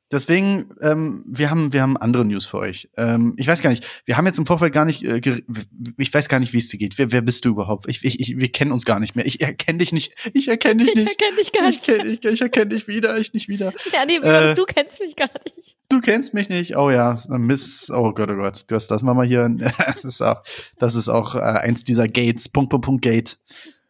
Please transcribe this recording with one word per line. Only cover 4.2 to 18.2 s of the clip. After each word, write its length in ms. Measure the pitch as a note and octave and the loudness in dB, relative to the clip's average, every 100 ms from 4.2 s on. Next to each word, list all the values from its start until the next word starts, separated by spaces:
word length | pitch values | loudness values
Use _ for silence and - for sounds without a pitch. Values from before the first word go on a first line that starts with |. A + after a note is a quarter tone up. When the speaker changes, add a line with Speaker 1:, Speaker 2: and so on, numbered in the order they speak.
| F#3 | 2
Speaker 1:
jetzt 120 | F3 | 2
im 60 | C#3+ | 0
Vorfeld 280 | E3+ E3 | 2 2
gar 120 | D3+ D#3+ | 2 2
nicht, 180 | D3 | 0
äh, 160 | B2+ A#2 | -2 -2
ger-, 220 | C3 A#2+ - G#2+ G2 - A#2 - | 0 -2 -4 -10 -12 -14 -14 -4
ich 160 | C3+ | 0
weiß 160 | D3 C3+ | 0 2
gar 100 | C3+ | 0
nicht, 140 | A#2+ | 2
wie 40 | A#2+ | 0
es 100 | A2+ | -2
dir 80 | G2+ | -4
geht. 200 | G2+ - | -6 -2
Wer, 140 | B2+ | 2
wer 100 | B2 | 2
bist 240 | A#2+ A#2+ B2 | 2 0 0
du 40 | |
überhaupt? 380 | G#2 G2 G2+ - | 0 -2 -4 -6
Ich, 160 | B2 | -4
ich, 160 | C3 - | -4 -4
ich, 180 | A#2+ B2+ | -4 -2
wir 140 | B2+ | -4
kennen 200 | - C#3+ | 0 0
uns 140 | B2 - | 0 0
gar 140 | G#2 | 0
nicht 160 | - A#2+ | 0 -2
mehr. 100 | - | -4
Ich 160 | - | -2
erkenn 360 | C#3 - - E3 | -4 -2 -4 0
dich 140 | F3 | 0
nicht. 200 | E3 - - A3 | 0 -4 -10 -4
Ich 140 | C4+ C4+ | -2 0
erkenn 300 | A3+ A#3 A3 | 2 2 4
dich 100 | A#3 | 4
Speaker 2:
Ich 60 | A3+ | 4
Speaker 1:
nicht. 140 | G#3+ | 2
Speaker 2:
erkenn 260 | G4+ G#4 G4+ | 0 0 0
dich 140 | - | 0
gar 180 | G#4+ F#4 | 2 2
Speaker 1:
Ich 60 | D#4+ - | 2 2
Speaker 2:
nicht. 100 | G#3+ | 0
Speaker 1:
kenn, 80 | G#3 | 0
ich, 160 | A3+ A3 | -2 -2
ich 160 | A3+ | 0
erkenn 280 | B3 A#3+ G#3 | 0 2 0
dich 180 | A3 G#3+ | -2 -4
wieder. 300 | G#3+ A3 A3+ | -2 -2 -2
Ich 160 | G#3+ | -4
nicht 140 | A3 - | -6 -6
wieder. 240 | G3+ F#3+ - F4 | -4 -4 -6 -4
Speaker 2:
Ja, 120 | D#4 C#4+ | -2 0
nee, 140 | E4+ | 2
wie 40 | - | 6
Speaker 1:
Äh, 280 | D#4 D#4 - | 6 6 4
Speaker 2:
du 100 | F#4+ | 0
kennst 340 | - - - | 0 -4 -6
mich 160 | F#4 - | -10 -4
gar 140 | C#4 - - - | -4 -4 -16 -18
nicht. 220 | _ _ _ | _ _ _
Speaker 1:
Du 100 | C4 | 2
kennst 320 | - A3 C4+ | 4 2 0
mich 140 | G#3 G3+ | -2 -2
nicht. 280 | F3+ F3 - | -2 -2 2
Oh 120 | C#3+ | 4
ja, 260 | B2+ A#2+ A#2 - | 4 2 0 -4
Miss, 600 | B2+ A#2 C3+ - - - | 0 2 0 -2 -8 -4
oh 240 | B2 A2+ | 0 0
Gott, 160 | G#2+ | 0